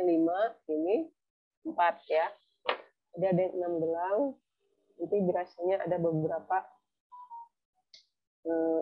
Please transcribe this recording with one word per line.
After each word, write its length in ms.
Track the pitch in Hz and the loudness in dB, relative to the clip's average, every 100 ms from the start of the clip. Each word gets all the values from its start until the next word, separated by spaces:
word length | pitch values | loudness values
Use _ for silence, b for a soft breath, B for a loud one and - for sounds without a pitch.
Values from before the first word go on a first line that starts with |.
| 180 | 4
lima, 340 | 165 165 180 226 - - | 4 4 2 0 -2 -4
ini 380 | 156 165 233 320 _ _ _ _ _ 320 | -2 2 0 -2 _ _ _ _ _ -6
empat 320 | - 175 - - | 0 0 0 -2
ya. 200 | 156 180 - _ _ - - - _ _ 170 | 0 0 -6 _ _ -4 -4 -8 _ _ -2
Jadi 100 | 185 | 0
ada 140 | 175 | 2
yang 100 | 185 185 | 0 -2
enam 140 | 175 165 | -4 -2
gelang. 380 | 165 165 180 208 277 254 _ _ _ _ _ - | -2 -2 0 0 0 -4 _ _ _ _ _ -10
Nanti 180 | 175 202 | -2 0
biasanya 520 | 180 175 180 - 175 190 170 | 2 0 -4 -4 0 0 0
ada 80 | 175 | 0
beberapa, 640 | 170 156 156 165 - 185 - _ _ _ _ 988 988 932 932 _ _ _ _ - _ _ _ _ | 0 0 0 -2 -2 -2 -2 _ _ _ _ -20 -16 -16 -16 _ _ _ _ -20 _ _ _ _
eh, 380 | 165 165 165 160 | -4 -2 0 0